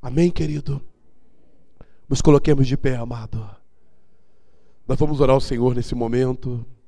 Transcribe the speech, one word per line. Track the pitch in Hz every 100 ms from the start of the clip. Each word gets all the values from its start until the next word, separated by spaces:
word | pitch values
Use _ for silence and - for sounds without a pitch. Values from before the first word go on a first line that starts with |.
Amém, | 127 131 175
querido? | 170 156 147 143 139 - _ - - - - - - - - - - -
Nos | 135
coloquemos | - 143 156 139 131
de | 131
pé, | 135 123
amado. | 117 117 113 113 107 98 - - - - - - - - - - - - -
Nós | 131
vamos | 151 143
orar | 139
ao | 135
Senhor | - 123 123
nesse | 123 113 123
momento. | 117 120 127 127 127 120 113 -